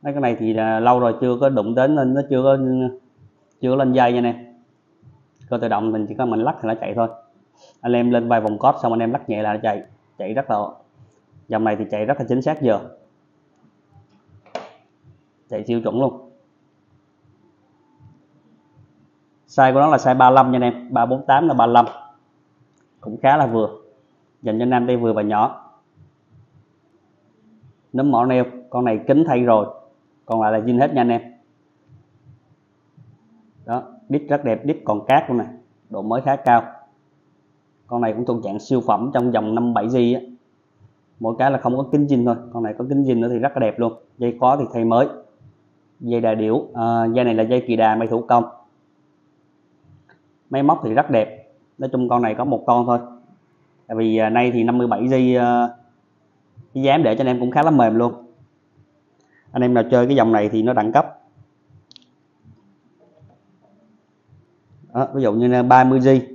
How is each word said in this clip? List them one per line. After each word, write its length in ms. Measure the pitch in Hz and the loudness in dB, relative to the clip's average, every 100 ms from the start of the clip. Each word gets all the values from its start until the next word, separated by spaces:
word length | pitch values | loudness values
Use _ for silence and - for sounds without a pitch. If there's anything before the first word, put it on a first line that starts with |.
Mấy 120 | 147 | -8
cái 80 | 143 | -4
này 140 | 131 113 | -4 -2
thì 140 | 113 | -2
là 260 | 110 110 110 | -2 0 0
lâu 200 | 117 123 | 2 2
rồi 160 | 120 110 | 2 0
chưa 160 | 127 123 | -2 0
có 80 | 139 | 0
đụng 260 | 127 104 117 | 0 -2 0
đến 200 | 131 151 | 2 2
nên 180 | 127 | 0
nó 80 | 135 139 | 0 0
chưa 140 | 135 | 0
có, 140 | 131 135 131 127 127 127 _ _ _ _ _ _ | 2 2 0 -2 -2 -6 _ _ _ _ _ _
chưa 80 | 127 | -2
có 60 | 131 | 0
lên 180 | 135 | 2
dây 200 | 127 123 | 4 2
nha 60 | 123 | 2
anh 40 | |
em. 120 | 120 117 - - _ _ _ _ - _ _ _ - | -2 -4 -12 -20 _ _ _ _ -20 _ _ _ -8
Cơ 80 | 120 | -6
tự 100 | 113 | -2
động 240 | 107 110 | -2 -2
mình 140 | 110 107 | -4 -6
chỉ 80 | 104 | -6
có 100 | 123 | -4
mình 140 | 110 | -2
lắc 160 | 120 156 | -4 -4
thì 60 | 110 | -6
nó 80 | 113 | -6
chạy 120 | - 107 | -6 -4
thôi. 120 | 113 - - _ _ _ - _ | -4 -4 -20 _ _ _ -20 _
Anh 120 | 120 | -2
em 160 | 120 120 | 0 2
lên 180 | 120 117 | 0 2
vài 140 | 117 | 0
vòng 180 | 107 104 | 0 0
cót 160 | 123 143 | 0 0
xong 120 | 123 | -2
anh 60 | 113 | -2
em 120 | 113 | -2
lắc 180 | 120 - | -4 -6
nhẹ 120 | 107 | -6
là 120 | 107 | -4
nó 60 | 107 | -4
chạy, 200 | 113 101 - _ _ _ | -4 -4 -8 _ _ _
chạy 160 | 98 | -8
rất 160 | 110 135 | -6 -4
là, 80 | 107 101 - _ _ - _ _ _ _ | -4 -4 -10 _ _ -20 _ _ _ _
dòng 160 | 113 | -2
này 120 | 110 104 | -2 -2
thì 100 | 107 | -4
chạy 140 | 104 107 | -6 -4
rất 140 | 139 | -4
là 60 | 117 | -2
chính 120 | 127 | -2
xác 200 | 131 156 | -2 -2
giờ. 180 | 131 104 - - _ _ _ _ _ _ _ _ _ _ _ 202 _ 101 _ - - _ _ _ _ _ _ _ _ | 0 -2 -4 -20 _ _ _ _ _ _ _ _ _ _ _ _ _ _ _ -16 -16 _ _ _ _ _ _ _ _
Chạy 140 | 107 107 | -12 -4
siêu 140 | 117 | -4
chuẩn 180 | 110 107 | -2 -2
luôn. 300 | 131 - - _ _ _ _ _ _ _ _ _ _ _ _ _ _ _ _ _ - _ _ _ _ _ 302 _ _ _ _ _ _ _ _ | -2 -4 -20 _ _ _ _ _ _ _ _ _ _ _ _ _ _ _ _ _ -20 _ _ _ _ _ _ _ _ _ _ _ _ _ _
Size 260 | - 131 | 2 4
của 60 | 131 | 6
nó 80 | 147 | 4
là 100 | 143 | 4
size 200 | 131 127 | 2 6
ba 120 | 127 | 6
lăm 220 | 131 127 | 8 4
nha 40 | 123 | 2
anh 180 | 123 | 0
em, 200 | 120 - | -4 -6
ba 120 | 123 120 | -2 0
bốn 200 | 131 139 | -2 0
tám 220 | 139 160 | 2 2
là 60 | |
ba 120 | 127 117 | 2 4
lăm. 200 | 120 113 - - _ _ _ _ _ _ _ _ _ | 6 4 0 -20 _ _ _ _ _ _ _ _ _
Cũng 160 | 110 110 | -16 -2
khá 160 | 135 147 | 2 2
là 100 | 135 | 2
vừa. 220 | 113 107 - - _ _ _ _ _ | 0 -2 -4 -20 _ _ _ _ _
Dành 180 | 120 110 | -6 -2
cho 60 | 123 | 0
nam 220 | 123 120 | 0 0
tay 100 | 123 | 0
vừa 160 | 117 | 0
và 80 | 107 | 0
nhỏ. 500 | 104 107 113 - - _ _ _ _ _ _ _ _ _ _ _ _ _ _ _ _ _ _ _ _ _ _ | 0 0 -2 -4 -20 _ _ _ _ _ _ _ _ _ _ _ _ _ _ _ _ _ _ _ _ _ _
Nấm 180 | 123 143 | -2 0
mỏ 140 | 120 123 | 2 2
neo, 180 | 127 123 - - | 2 -2 -6 -10
con 160 | 123 123 | -4 -2
này 140 | 107 - | -2 2
kính 160 | 143 165 | 2 2
thay 160 | 127 | 0
rồi, 240 | 120 110 101 - - _ _ _ _ | 4 2 2 -10 -20 _ _ _ _
còn 160 | 113 | -2
lại 100 | 107 | 0
là 80 | 110 | 0
zin 200 | 110 123 | 0 0
hết 140 | 139 | 2
nha 80 | 143 | 0
anh 80 | 120 | 0
em. 120 | 117 - - _ _ _ _ _ - _ _ _ - _ _ _ _ _ _ - _ _ _ _ _ - | -2 -6 -20 _ _ _ _ _ -20 _ _ _ -20 _ _ _ _ _ _ -20 _ _ _ _ _ -10
Đó, 180 | 120 123 - _ | -10 -10 -20 _
đít 120 | 143 147 | -6 -2
rất 140 | 143 | -4
đẹp, 220 | 131 110 135 | -2 -4 -4
đít 120 | 160 - | -6 -4
còn 200 | 104 - | -6 0
cát 180 | 139 160 | 0 0
luôn 80 | 123 | -4
nè, 80 | 104 - _ _ _ | -4 -12 _ _ _
độ 120 | 107 | -10
mới 200 | 104 117 | -4 -4
khá 140 | 135 139 | -2 -2
cao. 280 | 131 117 - - - _ _ _ _ _ _ _ _ _ _ | 4 2 2 -14 -20 _ _ _ _ _ _ _ _ _ _
Con 140 | 120 | -4
này 120 | 117 | -2
cũng 120 | 107 123 | -2 -4
thuộc 180 | 117 | -4
dạng 160 | 101 104 | -4 -8
siêu 220 | - 131 117 | -2 -2 0
phẩm 240 | 104 120 | -2 0
trong 200 | 131 123 | -2 0
dòng 220 | 117 107 113 | 0 -2 -2
năm 180 | 120 | -2
bảy 160 | 113 107 | -2 -2
gi 240 | 127 120 | 0 2
á. 80 | 127 - - _ _ _ _ _ _ _ _ | 0 -6 -20 _ _ _ _ _ _ _ _
Mỗi 160 | 110 117 | -8 -2
cái 120 | 127 | 0
là 60 | 135 | 0
không 200 | 123 127 | -2 -4
có 80 | 131 | -2
kính 140 | 147 143 | 0 2
zin 200 | 135 120 | 2 0
thôi, 100 | 117 - | -2 -6
con 100 | 120 | -8
này 100 | 113 107 | -8 -6
có 80 | 127 | -4
kính 140 | 139 | -2
zin 160 | 139 120 | 0 0
nữa 100 | 117 | 0
thì 80 | 120 | -2
rất 120 | 131 | -4
là 60 | 139 | -2
đẹp 200 | 113 104 | -4 -2
luôn. 140 | 117 113 _ _ | -4 -4 _ _
Dây 200 | 120 120 | -6 0
khóa 180 | 127 143 | 0 0
thì 60 | 131 | -2
thay 120 | 120 113 | -2 0
mới. 220 | 113 143 - - _ - _ _ _ _ _ | 2 2 -2 -20 _ -20 _ _ _ _ _
Dây 220 | 120 117 | -4 -2
đà 120 | 113 | 0
điểu, 340 | 110 110 120 - | 0 0 -2 -4
à, 340 | 120 117 117 113 | -6 -2 0 0
dây 120 | 117 120 | 0 0
này 80 | |
là 100 | 113 | 0
dây 200 | 113 123 123 | 0 0 -2
kỳ 80 | 113 | 2
đà 200 | 110 110 | 2 2
may 120 | 113 | -2
thủ 140 | 117 | -4
công. 220 | 117 120 117 - _ _ _ _ _ _ _ _ _ _ _ _ _ _ _ _ _ _ _ | 2 0 0 -10 _ _ _ _ _ _ _ _ _ _ _ _ _ _ _ _ _ _ _
Máy 140 | 135 | -2
móc 180 | 139 165 | 0 0
thì 100 | 127 | 0
rất 160 | 113 151 | 0 2
đẹp. 440 | 123 107 - - _ _ _ | 2 0 -6 -20 _ _ _
Nói 120 | 135 | -6
chung 160 | 131 123 | -2 0
con 120 | 120 | 0
này 140 | 117 110 | 0 -4
có 100 | 127 | -4
một 180 | 117 - | -4 0
con 180 | 120 120 | 0 2
thôi. 140 | 120 - - _ _ _ _ _ _ _ | -2 -2 -20 _ _ _ _ _ _ _
Tại 100 | 113 | -4
vì, 200 | 113 110 | 0 0
à, 120 | 110 | 0
nay 220 | 117 123 | 2 0
thì 120 | 120 | 0
năm 140 | 117 123 | 0 0
mươi 100 | 120 | 0
bảy 200 | 104 123 | -2 0
gi, 300 | 131 127 123 | 2 2 2
à, 320 | 120 120 120 120 _ _ _ _ _ _ _ - - | 2 0 -2 -6 _ _ _ _ _ _ _ -20 -14
cái 100 | 127 | -2
giá 100 | 135 | 2
em 100 | 143 | 2
để 120 | 143 131 | 2 0
cho 60 | |
anh 60 | 131 | -2
em 120 | 123 | -2
cũng 120 | 123 | -2
khá 120 | 123 | 0
là 80 | 156 | 2
mềm 240 | 147 117 113 | 4 4 4
luôn. 180 | 120 120 - _ _ _ _ _ _ _ _ _ _ _ _ | 0 -2 -18 _ _ _ _ _ _ _ _ _ _ _ _
Anh 100 | 123 | -2
em 120 | 123 | 0
nào 100 | 123 117 | 2 2
chơi 140 | 127 120 | 2 2
cái 80 | 139 | 2
dòng 160 | 113 | 2
này 180 | 107 104 | 2 0
thì 140 | 110 | 0
nó 100 | 110 | 0
đẳng 180 | 123 107 | 0 0
cấp. 280 | 113 - - _ _ _ _ _ _ _ - _ _ _ _ _ _ _ _ _ _ _ _ _ _ _ _ _ _ _ _ _ _ _ _ _ _ _ _ - | 0 0 -6 _ _ _ _ _ _ _ -20 _ _ _ _ _ _ _ _ _ _ _ _ _ _ _ _ _ _ _ _ _ _ _ _ _ _ _ _ -12
Đó, 140 | 120 135 | -6 -6
ví 100 | 139 | -2
dụ 100 | 123 | -2
như 140 | 107 123 | 0 2
là 160 | 123 | 2
ba 200 | 123 127 | 6 6
mươi 160 | 127 131 | 6 4
gi. 180 | 127 135 127 | 4 4 2